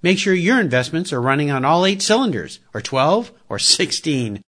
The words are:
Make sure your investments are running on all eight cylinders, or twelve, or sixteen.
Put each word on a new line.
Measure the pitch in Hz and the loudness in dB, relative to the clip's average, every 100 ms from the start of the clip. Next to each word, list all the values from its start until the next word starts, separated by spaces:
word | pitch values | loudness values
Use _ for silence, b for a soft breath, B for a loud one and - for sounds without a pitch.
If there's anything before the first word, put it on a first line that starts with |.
Make | 175 190 | 2 0
sure | 196 | 2
your | 185 175 254 | 0 2 2
investments | 180 127 123 165 180 | 2 0 0 -4 -4
are | 131 | -2
running | 123 135 147 | 0 0 0
on | 135 135 | 0 2
all | 165 | 2
eight | 190 196 | 2 0
cylinders, | - 220 262 123 76 - _ | 2 2 2 -2 -8 -14 _
or | 107 | -10
twelve, | - 135 143 208 233 - _ | -4 0 2 2 -2 -16 _
or | 101 | -4
sixteen. | - - 170 - 160 139 113 101 | 0 0 0 -2 -2 -2 -2 -6